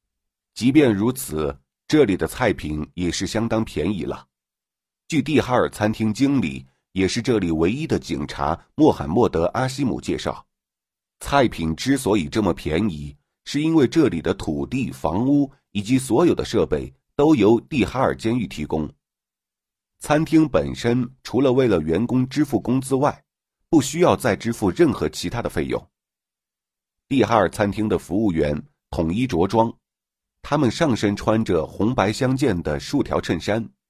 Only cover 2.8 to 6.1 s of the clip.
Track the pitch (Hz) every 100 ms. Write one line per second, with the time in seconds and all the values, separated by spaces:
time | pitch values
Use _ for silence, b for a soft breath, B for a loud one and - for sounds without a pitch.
2.8 | 73 85 87 - 92 110 113 113 110 -
3.8 | 82 98 - - - _ _ _ _ _
4.8 | _ _ - 156 139 139 110 120 76 -
5.8 | 107 110 110